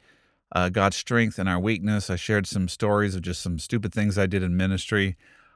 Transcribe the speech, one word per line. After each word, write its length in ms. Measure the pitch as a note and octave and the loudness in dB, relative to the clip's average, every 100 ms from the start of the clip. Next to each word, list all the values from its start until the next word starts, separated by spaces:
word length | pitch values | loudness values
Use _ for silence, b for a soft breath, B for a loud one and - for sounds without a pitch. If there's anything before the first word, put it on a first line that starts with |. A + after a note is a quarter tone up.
| b b b b b | b b b b b
uh, 180 | F2+ F2+ | 0 0
God's 280 | G2 G2 - | 4 2 2
strength 400 | - A#2+ A2+ - | -2 0 0 0
and 100 | F#2+ | 0
our 120 | F2+ | 0
weakness. 500 | G#2 G#2 G2+ G#2+ - | 0 0 0 0 -2
I 60 | F2 | -4
shared 320 | - G#2 F#2 | 0 0 0
some 200 | G2+ F2+ | -2 -2
stories 460 | - G#2+ G#2 G#2 | 0 2 2 2
of 80 | F#2 | -2
just 220 | E2+ F2+ | -4 -6
some 160 | F#2 E2 | -4 -6
stupid 340 | - A#2+ G2 | -4 -4 -2
things 240 | G#2+ G#2 F#2+ | 0 0 2
I 80 | F#2+ | 2
did 160 | G2 | 2
in 160 | F2+ F2+ | 0 2
ministry. 580 | F#2+ F#2 - G#2+ G2 E2+ b b b | 2 0 0 0 0 -2 b b b